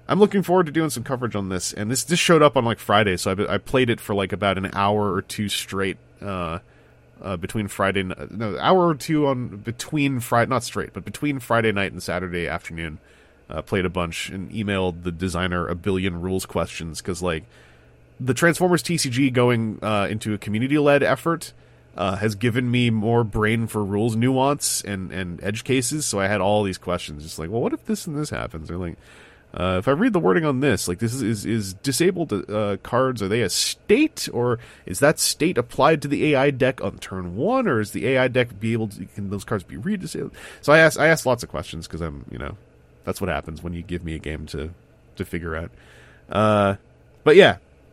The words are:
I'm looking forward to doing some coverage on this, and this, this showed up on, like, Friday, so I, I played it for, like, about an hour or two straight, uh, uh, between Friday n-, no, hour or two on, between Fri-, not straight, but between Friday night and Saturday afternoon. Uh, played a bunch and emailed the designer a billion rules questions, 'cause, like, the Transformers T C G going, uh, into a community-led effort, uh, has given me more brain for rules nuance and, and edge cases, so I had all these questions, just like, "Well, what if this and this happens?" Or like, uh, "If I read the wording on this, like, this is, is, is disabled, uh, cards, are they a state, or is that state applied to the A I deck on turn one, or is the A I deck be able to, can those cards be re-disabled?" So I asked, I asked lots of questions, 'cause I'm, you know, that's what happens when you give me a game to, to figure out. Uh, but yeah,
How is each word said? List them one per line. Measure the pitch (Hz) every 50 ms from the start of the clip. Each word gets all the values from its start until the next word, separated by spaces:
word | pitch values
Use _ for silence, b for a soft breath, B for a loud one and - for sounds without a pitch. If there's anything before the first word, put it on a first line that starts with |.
| - -
I'm | 143 185
looking | 208 202 - 202
forward | 165 - 175 185 180
to | 147
doing | 135 165 160 147
some | 120 120 117
coverage | - 135 120 127 110 -
on | 101 98 92
this, | 95 90 - -
and | - - 104 110
this, | 135 127
this | - - 175 170
showed | - - 170 156
up | 151 143 -
on, | 131 117
like, | 117 107 -
Friday, | - - 104 104 110 98 90
so | 85 - 98 95 98 104 -
I, | 98
I | 98
played | - - - 127 131 117
it | 113 -
for, | - - 104
like, | 98 98 92
about | 104 87 104 98 92 95
an | 95 -
hour | - 98 101 101 107 104 104 101
or | 87 98
two | - - - - 104 98
straight, | - - - - 95 95 95 95 87 - - _ _ -
uh, | - 101 95 90 87 80 82 - b b b b b b b b b b _ -
uh, | - 92 95
between | 85 92 - - 110 104 95
Friday | - - 98 95 95 101
n-, | 92 92 - - 76 -
no, | - 104 113 104 87 64
hour | 82 143 190 185 175 170
or | 156
two | 123 - - 156 151 147
on, | 139 131 123 123 - 98 101
between | 104 120 117 - - - 156 151 143 139 135 120
Fri-, | 117 - 120 117 113
not | 101 127 123 123
straight, | - - 104 78 - -
but | 101 -
between | 101 - - 147 147 139 131
Friday | - - 117 117 113 110
night | 98 101 98 90
and | - 90
Saturday | - - 85 90 92 90 87 87 85 69
afternoon. | 80 87 - - 82 80 82 80 78 - b b b b b b b b b -
Uh, | - 80
played | - - 110 98 90
a | 90
bunch | 87 92 85 82 82 - - -
and | - 95 90 -
emailed | - 110 104 101 101 95 92 92 82 87
the | 87 90
designer | 85 80 92 92 85 85 92 90 90 87 85 -
a | 90
billion | 87 - 104 95 92 92 95 85 85
rules | 85 92 95 95 -
questions, | - - 87 82 - - - 82 82 76 -
'cause, | - 101 90 85
like, | 90 90 82 80 - b b b b b b b b b b b - _ _ -
the | 131 127 127
Transformers | - 170 170 156 - 180 180 180 160
T | - - 170 156
C | - 135
G | 117 127 143 131
going, | 123 127 123 123 120 113 113 110 - -
uh, | - 107 107 101 98 78
into | 104 107 - 110 107
a | 101
community-led | - 101 104 110 127 135 147 151 143 143 143 139
effort, | 139 85 135 - - 165 170 170 - - - b b b b b b b b
uh, | - 95 95 95
has | 98 104 113 104
given | 98 123 120 107 131 123 120
me | 120 123 123 117
more | 110 110 101 117 117 120 120
brain | 101 98 113 107 107 117 117 117
for | 107 - 107
rules | 104 95 101 101 113 120 110
nuance | 113 117 131 131 127 131 143 143 139 - - - -
and, | - 101 101 95 92 -
and | - 92 92 87 85 -
edge | - 98 107 113 -
cases, | - 127 131 123 - 151 156 147
so | - 110 98
I | 95
had | 95 107 98
all | 92 101 104 107
these | 104 95 90 -
questions, | - 90 87 87 - - 76 73
just | 76 78 - -
like, | 78 85
"Well, | 110 120
what | 156 254
if | 320 - -
this | - 214 - -
and | 175 143
this | 147 151 -
happens?" | - 55 57 113 - 80 78 -
Or | 85
like, | 90 90 82 76 - B B B B B B B B B B -
uh, | - 87 92 92 92
"If | - 131
I |
read | 139 160 233 269
the | 202 175
wording | 160 180 185 175 156
on | 151 131 127
this, | 143 143 101 90 -
like, | 90 90 -
this | 117 113 120
is, | 139
is, | 117 107 113 101 -
is | 90 113 113 101 95 92
disabled, | - - 139 131 - 165 190 190 175 160 -
uh, | 104 92 - - 104 107 104 101 101 98
cards, | - - 123 123 131 131 127 101
are | 101 92
they | 110 117
a | 107 90
state, | - - - - - _ _ - 214 277 311 302 - - - -
or | - 120 120 123 117 120 B B B B B
is | - 92 -
that | 139 151 156 -
state | - - - - 147 180 175 120
applied | 117 - - - 127 156 165 147
to | 147 143
the | 143 - 135 151 143
A | 127
I | 135 147
deck | 135 120 131 127 131 -
on | - 98 - -
turn | - - 98 92 90 87 87
one, | 107 147 214 254 269 240
or | 185 127 110
is | 104 101
the | - 95 90 127
A | 135 127
I | 127 127
deck | 120 127 120 120 - 95
be | 113 113
able | 117 113 110 101
to, | 101 - 95
can | - - 107 101 95
those | 101 98 -
cards | - 113 98 85
be | - -
re-disabled?" | 76 120 196 214 185 180 156 - - - - B B B B B B
So | - 143
I | 151 160
asked, | 160 151 - -
I | 143 160
asked | 160 - -
lots | 131 123 120
of | - -
questions, | - 73 - - - 82 80 -
'cause | - 80
I'm, | 85 80 71 69 58 -
you | 60 60
know, | 69 - - - - _ _ _ _ _ _ _ -
that's | - 95 -
what | 98 90
happens | 76 71 - 80 80 78
when | 82 85
you | 87 85
give | 85 - 87 85 82
me | 80 80
a | 76
game | - 73 78 73 76
to, | - - 71 73 82 90 _ _ _ _ _ _ - -
to | - 92
figure | - - 85 82 82 80
out. | 80 85 - - B B B B B B B B B B -
Uh, | - 101 107 107 107 104 101 98 98 - _ - _ _ - - - _ -
but | - 151
yeah, | 190 180 117 90 - _ _ _ _ _ -